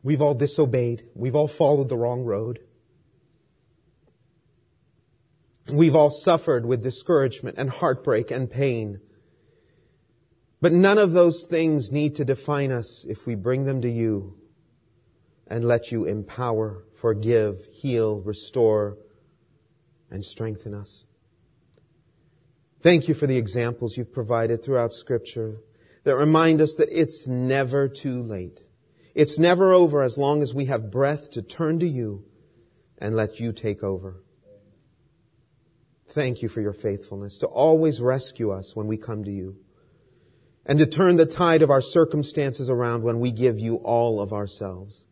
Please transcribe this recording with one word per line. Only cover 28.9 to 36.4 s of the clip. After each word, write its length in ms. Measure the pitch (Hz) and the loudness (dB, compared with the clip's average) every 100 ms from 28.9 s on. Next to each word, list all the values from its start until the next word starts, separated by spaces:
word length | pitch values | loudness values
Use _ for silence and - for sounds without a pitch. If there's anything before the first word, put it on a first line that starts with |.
| _ _ - | _ _ 0
It's 220 | 147 151 | 0 4
never 360 | 170 180 190 | 4 6 6
over 280 | 185 170 147 | 6 6 4
as 160 | 131 117 | 0 0
long 240 | 139 147 | 0 0
as 120 | 139 | 0
we 120 | 123 135 | -4 -4
have 260 | 127 107 | -4 -4
breath 400 | 117 139 147 - | -2 -2 -2 -8
to 100 | 120 | -12
turn 380 | 98 - 160 160 | -12 -6 -2 -2
to 80 | 170 | -2
You 380 | 135 110 101 - _ _ _ _ _ _ _ | -4 -8 -10 -16 _ _ _ _ _ _ _
and 180 | 104 110 | -4 -2
let 240 | 110 - | -2 -4
You 120 | 117 | -8
take 320 | 107 110 101 | -6 -6 -4
over. 400 | 101 95 95 90 _ _ _ - 101 _ _ _ _ _ _ _ _ _ _ _ _ _ _ | -6 -6 -10 -18 _ _ _ -20 _ _ _ _ _ _ _ _ _ _ _ _ _ _ _
Thank 320 | - 131 120 | -4 -4 -4